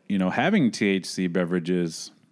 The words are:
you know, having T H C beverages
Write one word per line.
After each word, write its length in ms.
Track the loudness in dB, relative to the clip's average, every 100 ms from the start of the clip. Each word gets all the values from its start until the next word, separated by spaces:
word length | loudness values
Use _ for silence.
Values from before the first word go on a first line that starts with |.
| -4
you 100 | 0
know, 120 | 0
having 420 | 2 2 4 2
T 160 | 2 0
H 180 | 0 -2
C 220 | -4 -2
beverages 840 | 0 0 0 0 0 0 -4 -14 -18 _